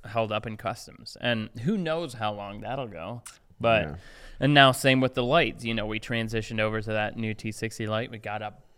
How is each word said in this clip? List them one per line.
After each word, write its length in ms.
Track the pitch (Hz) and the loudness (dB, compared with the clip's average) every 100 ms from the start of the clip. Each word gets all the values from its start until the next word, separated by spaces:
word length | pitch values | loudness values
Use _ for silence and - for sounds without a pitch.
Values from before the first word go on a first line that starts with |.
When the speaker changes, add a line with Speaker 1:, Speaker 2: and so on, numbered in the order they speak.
| 117 | -6
Speaker 1:
held 260 | 113 110 | -2 0
up 140 | 107 117 | -2 -4
in 120 | 107 | -6
customs, 600 | 104 - - 62 - - | -6 -6 -10 -18 -18 -4
and 280 | 123 113 110 113 | -2 -2 -4 -4
who 140 | 123 214 | -2 0
knows 360 | 165 160 165 | 0 -2 -4
how 200 | 117 107 | -4 -4
long 280 | 104 101 104 | -4 -8 -10
that'll 260 | 107 135 120 | -8 -6 -6
go. 360 | 85 87 120 - - _ - | -8 -10 -10 -14 -20 _ 0
But 240 | 117 110 | 4 4
Speaker 2:
Yeah. 120 | 78 80 - - - - | 2 -8 -14 -18 -14 0
Speaker 1:
and 120 | 135 | 6
now 200 | 147 135 | 8 8
same 260 | 127 135 131 | 8 4 4
with 140 | 131 127 | 4 2
the 80 | |
lights. 400 | 120 160 120 - | 4 4 4 -2
You 100 | 117 | -4
know, 120 | 113 107 | -2 -2
we 140 | 110 | -6
transitioned 600 | - 117 110 113 107 110 | -4 -4 -2 -2 -2 0
over 220 | 110 110 | 0 0
to 80 | 107 | -2
that 260 | 107 107 110 | -2 -2 -2
new 160 | 110 | -4
T 180 | 107 110 | -4 -8
sixty 360 | 104 113 - 107 | -6 -8 -6 -4
light. 240 | 107 123 | -2 -4
We 60 | 110 | -10
got 240 | 104 104 | -8 -8
a 120 | 107 - - | -8 -12 -20